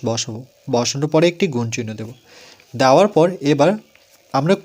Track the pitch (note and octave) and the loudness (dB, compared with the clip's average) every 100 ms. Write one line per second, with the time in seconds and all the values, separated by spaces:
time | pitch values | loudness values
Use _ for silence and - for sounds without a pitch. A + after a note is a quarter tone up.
0 | A#2 A2+ - A2 B2+ _ - B2 A#2+ C#3 | -4 -6 -6 -12 -16 _ -4 -2 -2 -4
1 | C#3 D#3+ E3+ F3 G3 B2 A#2 A#2 A2 G#2+ | -2 2 2 0 -4 -2 -4 -6 -8 -10
2 | A2+ - _ - - - _ A#2 C3 C#3 | -14 -16 _ -20 -20 -20 _ 0 4 6
3 | G#3 F#3 E3+ F3+ C#3 D3 D3+ G#3+ - _ | 4 2 0 0 -2 2 2 0 -8 _
4 | _ _ _ C3+ D3+ F#3+ | _ _ _ -4 0 -2